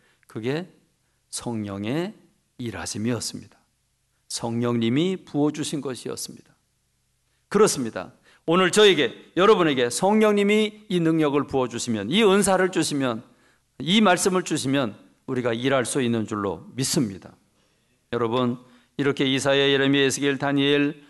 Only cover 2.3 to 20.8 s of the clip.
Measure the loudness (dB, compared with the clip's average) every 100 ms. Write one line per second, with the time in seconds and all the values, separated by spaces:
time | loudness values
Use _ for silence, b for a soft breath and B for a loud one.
2.3 | _ _ -12 -10 -8 -10 -6 -4 -4 -6
3.3 | -12 -18 _ _ _ _ _ _ _ -14
4.3 | -8 -6 -2 0 0 0 0 -2 -4 -6
5.3 | 0 0 0 -6 -6 -8 -10 -10 -10 -12
6.3 | -16 _ _ _ _ _ _ _ _ _
7.3 | _ -4 2 4 2 -6 -8 -12 _ b
8.3 | b 0 2 4 6 6 6 0 -4 -6
9.3 | 0 2 4 2 2 0 0 2 4 4
10.3 | 2 2 2 0 -6 -4 0 2 2 2
11.3 | 0 0 -2 -2 -4 -4 -4 0 2 4
12.3 | 4 4 2 2 0 -2 -2 -2 -4 -10
13.3 | b b b _ -10 0 4 4 4 2
14.3 | 0 -2 -4 0 -2 -2 -6 _ _ -8
15.3 | -4 -2 -2 0 0 0 -2 0 -2 -2
16.3 | -4 -4 -6 -10 -8 -2 -2 -2 -6 -18
17.3 | -20 _ _ _ _ _ _ -8 -4 0
18.3 | 0 0 -4 b b b -4 -2 0 0
19.3 | 0 2 2 2 2 2 2 2 0 -2
20.3 | -2 -2 0 2 2